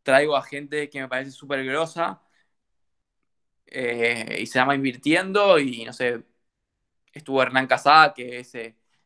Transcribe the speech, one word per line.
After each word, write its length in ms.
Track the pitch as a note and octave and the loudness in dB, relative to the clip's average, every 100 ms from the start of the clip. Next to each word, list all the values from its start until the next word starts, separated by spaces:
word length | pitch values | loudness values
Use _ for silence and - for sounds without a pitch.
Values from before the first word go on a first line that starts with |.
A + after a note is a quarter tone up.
traigo 320 | - C3+ D3+ | 2 2 4
a 80 | C#3 | 0
gente 460 | - C#3+ C#3+ D3+ D3 | -4 -12 -8 -8 -8
que 120 | C#3+ | -10
me 80 | C3 | -8
parece 220 | B2+ C3+ | -8 -8
súper 320 | C3 C#3 C#3 | -16 -8 -6
grosa, 600 | C3 C#3+ D#3+ E3+ E3+ - _ _ _ _ _ _ _ _ _ _ _ _ _ _ _ | -2 -4 -4 -4 -6 -6 _ _ _ _ _ _ _ _ _ _ _ _ _ _ _
eh, 720 | C3 A#2+ A#2 A#2 A#2 A2 F#2+ | -8 -6 -2 -2 -2 -6 -8
y 60 | A2 | -4
se 120 | B2+ | 0
llama 160 | C3+ | 0
Invirtiendo, 840 | C#3 C3+ B2 D3 E3+ F#3+ G3 G3+ E3+ | 0 -4 -4 -2 -2 0 0 4 4
y 260 | C#3 A#2 | 2 -8
no 80 | A#2 | -12
sé, 300 | A#2+ B2 A#2 - _ _ _ _ _ _ _ _ | -6 -6 -6 -12 _ _ _ _ _ _ _ _
estuvo 300 | D#3+ C#3 C3+ | -18 -4 0
Hernán 240 | B2 C3 C3 | 2 2 2
Casá, 480 | B2 C#3+ D#3 D3+ B2 | 2 6 8 8 2
que 220 | B2 B2 | -12 -14
es, 160 | B2 | -14
eh, 220 | B2 A2+ - _ _ | -14 -14 -16 _ _